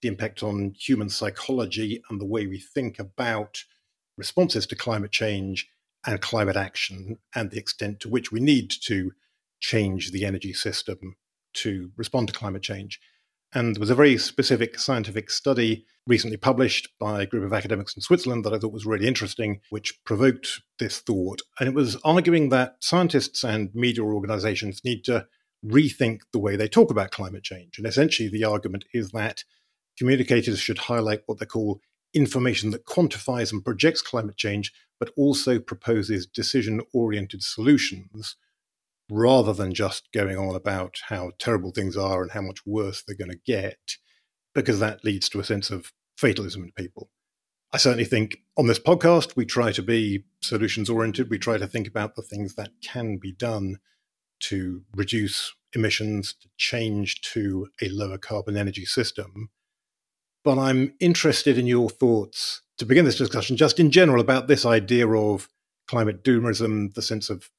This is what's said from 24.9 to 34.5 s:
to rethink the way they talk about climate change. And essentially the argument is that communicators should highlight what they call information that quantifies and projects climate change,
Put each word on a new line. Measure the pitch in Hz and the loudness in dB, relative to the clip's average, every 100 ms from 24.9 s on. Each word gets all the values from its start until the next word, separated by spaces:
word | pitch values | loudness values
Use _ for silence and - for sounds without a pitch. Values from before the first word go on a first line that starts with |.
| 113 - | -4 -2
to | 117 - _ _ _ 107 | -2 -2 _ _ _ 2
rethink | 123 151 - 120 110 _ | 4 4 4 0 0 _
the | 113 | -2
way | 101 98 | -2 0
they | 107 | 2
talk | 226 226 | 6 6
about | 104 98 | 6 0
climate | - 95 95 | -4 -10 -10
change. | - 95 87 - | -12 -14 -18 -10
And | 107 | -4
essentially | 127 156 - 107 | 2 2 2 -2
the | 107 110 | -2 0
argument | 104 101 98 - | 0 -4 -8 -6
is | 120 104 | -6 -6
that | 113 110 - - _ _ _ _ - | -4 -6 -6 -16 _ _ _ _ -2
communicators | 127 135 127 120 117 101 | 2 2 4 4 4 -2
should | - 113 | -2 -4
highlight | - 120 107 104 - | -2 -2 0 -2 -4
what | 107 | -10
they | 107 | -6
call | 113 107 95 _ _ _ | -4 -2 -4 _ _ _
information | 156 135 131 123 101 107 | 0 2 2 0 0 -2
that | 107 - | -4 -4
quantifies | - 170 - - 123 113 | 0 0 0 -6 -4 -4
and | 107 123 | -4 -6
projects | 104 156 160 | 2 2 2
climate | - 120 107 101 | -4 -4 -4 -4
change, | 104 | -4